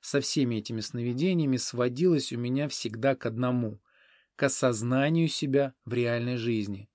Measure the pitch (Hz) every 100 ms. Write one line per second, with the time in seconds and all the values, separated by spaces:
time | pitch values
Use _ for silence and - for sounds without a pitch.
0 | - 143 135 - 131 113 104 113 107 123
1 | 120 123 170 180 147 127 - 120 123 123
2 | 180 160 - 120 120 131 147 - 113 107
3 | 131 131 117 113 123 123 117 104 _ _
4 | _ _ _ - 143 - 135 113 117 131
5 | 139 165 165 - 147 135 135 - - 120
6 | 120 117 120 123 113 113 104 98 104